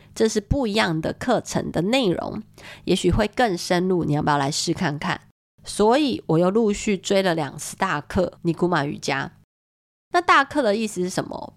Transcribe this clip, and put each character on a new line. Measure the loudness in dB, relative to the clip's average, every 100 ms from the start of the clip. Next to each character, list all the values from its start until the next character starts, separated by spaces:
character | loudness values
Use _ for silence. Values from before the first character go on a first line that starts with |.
| -12
这 | 0 0
是 | 0
不 | 0 0 0
一 |
样 | 0 0 0
的 | -4
课 | -4 0 0
程 | 0 -4 -2
的 | -2
内 | 0 2 2
容， | 0 -4 -10 -12 -20 -20 -8
也 | -2
许 | 2 2
会 | 2 2
更 | 2 0 0
深 | 0 0 2
入， | 0
你 | 0
要 | 0
不 | 2
要 | 2
来 | 0
试 | -2 -2
看 | -2 -2 -2
看？ | -6 -6 -10 _ _ _
所 | -8 0 4 4
以 | 2 -2 0
我 | 2
又 | 4
陆 | 4 2
续 | 0 -2 -2
追 | 0 2
了 | 2
两 | 0 -4 -8
次 | -12 -6
大 | -4 -4
课 | -2 -2 -2 -2
尼 | -4
古 | 0 0
马 | 0
瑜 | -2 -6
伽。 | -4 -4 -6 -12 _ _ _ _ _ _ _
那 | 0
大 | 4 4
课 | 4 0
的 | 2 0
意 | -2
思 | -4
是 | -4
什 | -4
么？ | -6 -10 -12